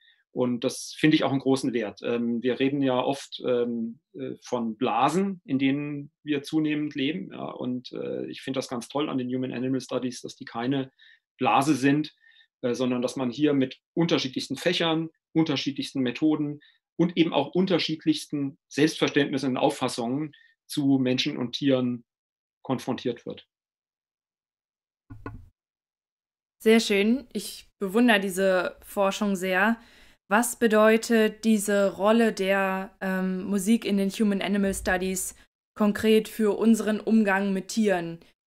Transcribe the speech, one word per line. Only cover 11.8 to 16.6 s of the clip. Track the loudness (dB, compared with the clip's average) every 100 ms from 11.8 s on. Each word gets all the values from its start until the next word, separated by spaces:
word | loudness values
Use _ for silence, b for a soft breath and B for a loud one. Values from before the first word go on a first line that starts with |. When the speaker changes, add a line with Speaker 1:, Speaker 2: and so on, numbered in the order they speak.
| 4 2 0 b b b b _
Speaker 1:
äh, | -4
sondern | -2 0 0
dass | -2 -2
man | -4
hier | 0 2
mit | 2 0 -4 _
unterschiedlichsten | -2 2 2 0 -6 -8 -4
Fächern, | -2 0 0 0 -2 -10 _
unterschiedlichsten | 0 2 0 -4 -6 -6 -2
Methoden | -4 0 0 2 -2 -6